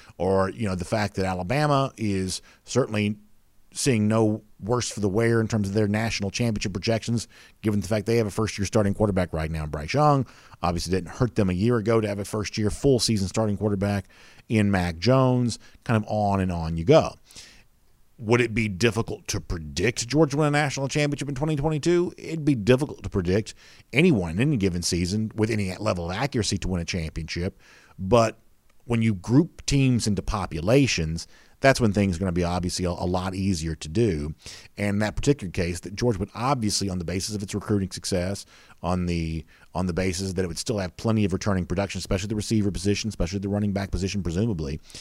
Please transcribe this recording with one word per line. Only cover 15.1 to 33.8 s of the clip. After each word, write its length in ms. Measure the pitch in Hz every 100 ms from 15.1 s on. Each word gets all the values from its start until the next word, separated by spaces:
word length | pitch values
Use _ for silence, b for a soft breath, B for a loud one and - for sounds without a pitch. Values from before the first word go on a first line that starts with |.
| 131 131 127 123 - b b
kind 120 | - 113
of 120 | 104
on 300 | 107 104 98
and 120 | 92
on 240 | 85 80 82
you 80 |
go. 300 | 85 151 - - B B B B _ _ _ _ _ -
Would 220 | 104 120
it 140 | 117
be 140 | 110 110
difficult 580 | 90 113 113 113 - -
to 120 | 101
predict 640 | - 87 78 71 104 - 117
Georgia 300 | 143 156 143
win 120 | 151
a 20 |
national 360 | 147 147 135 135
championship 420 | 151 147 143 139
in 60 |
twenty 220 | 135 156 151
twenty-two? 560 | 151 156 165 175 180 -
It'd 280 | - 165
be 100 | 147
difficult 480 | 127 98 131 151 -
to 80 | 101
predict 440 | 101 87 98 110 B B B -
anyone 400 | 123 180 117 85
in 80 | 85
any 180 | 143 131
given 240 | 95 87
season 500 | - 87 87 104 110
with 160 | 104 107
any 240 | 104 95 90
level 300 | 107 92 85
of 80 | 92
accuracy 400 | - 123 101 98
to 100 | 90
win 120 | 90
a 40 |
championship. 760 | 85 92 78 - 78 - 90 - b b b -
But 400 | 95 117 110 - _ _ _ _
when 180 | - 117
you 120 | 113
group 520 | 98 87 127 170 - -
teams 400 | 139 131 120 110
into 160 | 95
populations, 1040 | - 107 87 80 87 135 127 - 80 82 b b b _
that's 200 | 135 131
when 120 | 117
things 240 | 101 98 82
are 40 |
gonna 120 | 95
be 120 | 87
obviously 400 | 85 90 87 -
a, 60 | 90
a 160 | 87 90
lot 280 | 90 92
easier 400 | 95 98 87 82
to 140 | 78